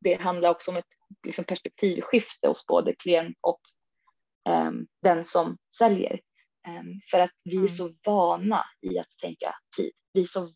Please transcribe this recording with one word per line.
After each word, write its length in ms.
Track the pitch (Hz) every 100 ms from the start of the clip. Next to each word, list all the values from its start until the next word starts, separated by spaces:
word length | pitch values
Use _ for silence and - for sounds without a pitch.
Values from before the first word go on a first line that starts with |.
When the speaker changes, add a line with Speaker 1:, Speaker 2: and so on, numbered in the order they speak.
Speaker 1:
det 140 | 185 180
handlar 280 | 185 180 175
också 200 | 170 -
om 60 | 180
ett, 80 | - _ _ - -
liksom, 180 | -
perspektivskifte 1040 | - 180 - - 196 - - 233 - - -
hos 180 | - -
både 280 | - -
klient 420 | - 175 165 170 -
och, 200 | 175 170 _ _ _ _ _ _ _ _ 180
ehm, 380 | 165 160 - - _
den 220 | 190 165
som 320 | 170 175 165 175 _ -
säljer. 420 | 226 190 - 185 _ _ _ _ 180
Ehm, 320 | 175 170 190 -
för 100 | 185
att 100 | 180 _
vi 100 | 175 185
är 20 |
Speaker 2:
Mm. 100 | 196
Speaker 1:
så 220 | 175 175 165 -
vana 580 | 208 175 170 196 208 - _
i 160 | 196 175
att 100 | 165 -
tänka 320 | 87 80 - - _ -
tid. 160 | - _ _
Vi 80 | 190
är 40 |
så 280 | 175 196 175